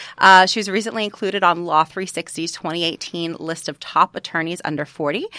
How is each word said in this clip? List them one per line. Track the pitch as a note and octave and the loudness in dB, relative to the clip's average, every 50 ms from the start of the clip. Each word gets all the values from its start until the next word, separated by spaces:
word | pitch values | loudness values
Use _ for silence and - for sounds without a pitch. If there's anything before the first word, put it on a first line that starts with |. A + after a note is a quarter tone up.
| - - - | -18 -18 -4
Uh, | - - F#3+ F#3+ F#3 F#3 | 4 8 10 10 10 8
she | F#3 - A3 | 6 2 -2
was | G#3 G3 | -4 -2
recently | F#3+ A3 G3+ A3+ - A3+ G#3+ | -4 -4 -4 -4 -6 -4 -6
included | G#3 - - A3 F#3 F3+ G3+ F#3 | -6 -6 -6 -6 -4 -2 2 2
on | F3 E3+ E3+ F3 | 2 2 0 -2
Law | F3 D#3 D#3 D#3+ | 0 2 2 2
three | - - F#3+ F#3+ | 0 -2 -8 -8
sixty's | F3+ - E3+ E3+ - - - E3 E3 - | -6 -8 -10 -10 -8 -8 -8 -8 -8 -8
twenty | - - E3+ D#3+ E3+ E3+ | -8 -8 -8 -6 -4 -4
eighteen | E3 D#3 - - - - E3+ E3+ E3 E3 | -4 -4 -6 -10 -10 -8 -8 -6 -6 -8
list | - - D#3+ D#3+ - - - | -8 -8 -8 -8 -8 -8 -10
of | C#3+ - | -12 -10
top | - - - D#3+ F3 - - | -14 -4 2 2 2 2 0
attorneys | F3+ - - - E3+ D#3+ E3 F3 F3 - | -8 -14 -8 -6 -6 -4 -4 -6 -6 -6
under | D#3 D#3 D3 D3+ | -6 -6 -6 -6
forty. | - - - D#3 C#3+ D3 A3 F4 A4+ - | -8 -8 -6 -4 -4 -4 -4 -6 -8 -12